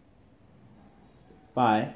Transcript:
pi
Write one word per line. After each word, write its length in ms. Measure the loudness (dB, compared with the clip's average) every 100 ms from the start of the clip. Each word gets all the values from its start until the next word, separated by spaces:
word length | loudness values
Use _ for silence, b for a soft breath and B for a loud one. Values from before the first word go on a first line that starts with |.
| _ _ _ _ _ -20 -20 -20 -20 -20 -20 _ -20 -20 -12 -2
pi 240 | 0 0 -2